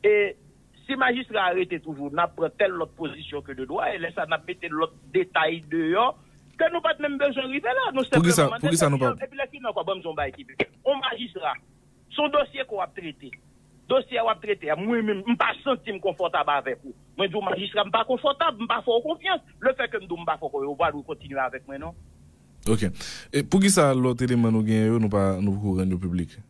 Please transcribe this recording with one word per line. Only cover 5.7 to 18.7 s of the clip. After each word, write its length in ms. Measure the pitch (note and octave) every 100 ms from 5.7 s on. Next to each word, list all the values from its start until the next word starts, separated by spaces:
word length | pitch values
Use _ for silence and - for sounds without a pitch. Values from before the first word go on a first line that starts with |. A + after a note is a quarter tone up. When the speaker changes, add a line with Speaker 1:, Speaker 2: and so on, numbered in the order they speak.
Speaker 1:
dehors, 480 | E3 D#3+ F#3 B3 - - - - -
que 140 | D#4+
nous 100 | E4+
pas 120 | E4 D#4
même 180 | D4 C#4
besoin 300 | C#4+ C4 C4
de 60 | C#4
là. 80 | G4+ B4+ B4+
Nous 100 | C4+ B3+
Speaker 2:
Pour 100 | -
qui 80 | E3+
ça, 140 | D#3+
Speaker 1:
simplement 160 | C#3+ C3+
Speaker 2:
pour 100 | D#3+
qui 80 | E3
ça 120 | D3+
nous 100 | C#3
parle ? 180 | B2+ -
Speaker 1:
Et 60 | C4
puis 100 | C#4
là, 100 | C4+
qui 120 | D4
n'a 140 | A#3+
pas 100 | G3
besoin 300 | E3 F#3+ E3
de 420 | D3+ C#3+ - - - - - -
On 100 | C#4
magistrat, 560 | C4 A#3 A#3+ - C#3+ B2+ - - _ _ _
son 180 | - D4
dossier 320 | D4 C#4 C#4 C4
qu'on 120 | G3
a 80 | F3+
traité, 440 | - E3+ D3 C3+ - _ _ _ - -
dossier 300 | B3+ B3+ A#3+
qu'on 100 | A3+
a 60 | G#3+
traité, 360 | G#3+ G3 C#3+ D#3
moi-même, 460 | G#3 A#3 G#3+ G3+ G3+
je 60 |
ne 20 |
me 300 | A#3+ A#3+ -
sens 140 | C#4+ B3
pas 160 | - G3
confortable 500 | G3 E3 F3 E3+ D3
avec 260 | C#3+ C3 B2
vous. 100 | C3+ - - -
Moi, 100 | G3
je 100 | G3+
magistrat, 380 | F#3+ F3+ G3+ G#3
je 60 | G3+
ne 20 |
suis 20 |
pas 140 | A3+ A3+
confortable, 520 | B3+ D4+ C#4 E4 A3
je 60 |
ne 40 |
suis 0 |
pas 140 | A#3